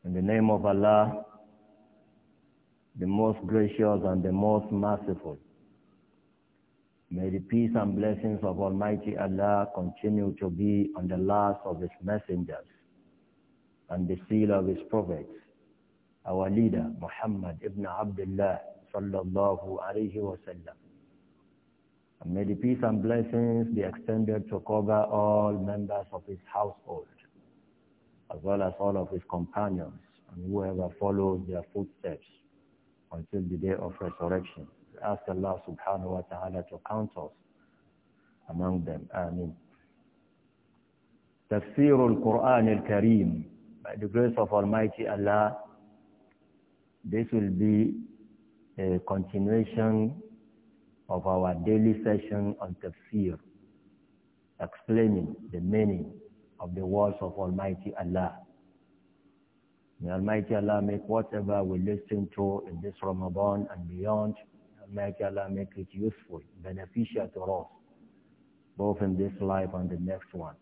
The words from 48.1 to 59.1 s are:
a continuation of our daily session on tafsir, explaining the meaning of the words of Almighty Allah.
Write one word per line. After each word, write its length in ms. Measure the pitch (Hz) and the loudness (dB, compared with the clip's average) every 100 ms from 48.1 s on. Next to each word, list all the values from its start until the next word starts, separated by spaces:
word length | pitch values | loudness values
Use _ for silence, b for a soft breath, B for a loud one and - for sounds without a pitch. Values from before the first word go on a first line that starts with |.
| - - - _ _ _ - | -18 -20 -20 _ _ _ -4
a 220 | 95 90 - | 0 0 0
continuation 1120 | 98 92 104 101 113 107 - 110 110 113 151 - - - _ _ _ _ _ - | -2 -2 0 2 2 2 2 2 2 0 -4 -16 -20 -20 _ _ _ _ _ -4
of 160 | 92 95 | -2 2
our 280 | 92 92 87 | 2 2 0
daily 460 | 87 110 110 107 110 | 2 6 6 4 2
session 500 | 104 - 104 101 104 | 0 0 -2 -2 -4
on 140 | 95 87 | -8 -8
tafsir, 560 | 92 - - 107 95 - - - - _ _ _ _ _ _ _ _ _ | -10 -12 -6 -2 0 -2 -14 -20 -20 _ _ _ _ _ _ _ _ _
explaining 760 | - - - 110 110 98 80 - - | -10 -10 2 4 6 4 0 -8 -10
the 80 | 90 | -4
meaning 540 | 90 107 104 90 73 - - _ _ _ | 0 4 4 0 -6 -12 -20 _ _ _
of 120 | 90 | -10
the 120 | 90 92 | -6 0
words 320 | 101 104 101 | 2 2 2
of 140 | 95 | -8
Almighty 600 | 101 92 92 98 90 101 101 | -4 -4 -2 -4 -6 -8 -8
Allah. 380 | 87 92 87 - - _ _ _ _ _ _ | -2 -2 -2 -6 -20 _ _ _ _ _ _